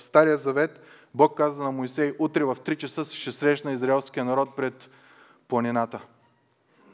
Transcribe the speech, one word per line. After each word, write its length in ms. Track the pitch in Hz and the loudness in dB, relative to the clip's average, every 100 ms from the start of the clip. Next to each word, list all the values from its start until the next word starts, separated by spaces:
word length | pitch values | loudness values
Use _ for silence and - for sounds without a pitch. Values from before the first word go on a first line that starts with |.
Стария 380 | - 151 156 151 | 2 4 6 4
Завет 420 | 135 135 160 - - - _ | 0 0 0 -4 -20 -20 _
Бог 220 | 123 151 147 | 4 4 4
каза 280 | 147 143 | -2 0
на 80 | 139 | -6
Моисей: 420 | 131 127 156 147 139 | -4 -4 -2 -2 0
„Утре 260 | 156 156 | -2 0
в 120 | 139 123 | -2 -2
три 120 | - 156 | -4 -6
часа 280 | 143 - | -6 -8
ще 280 | 151 - - | -10 -10 -10
срещна 400 | 117 147 143 143 | 0 2 2 -2
израелския 520 | 127 131 135 135 - | -2 0 0 -2 -6
народ 320 | 123 131 131 131 | -2 0 -2 -4
пред 340 | 131 131 - - - - - _ - | -6 -8 -20 -20 -20 -20 -20 _ -4
планината.“ 520 | 123 120 120 113 110 - _ _ _ _ _ _ _ _ | -2 0 -2 -2 -6 -16 _ _ _ _ _ _ _ _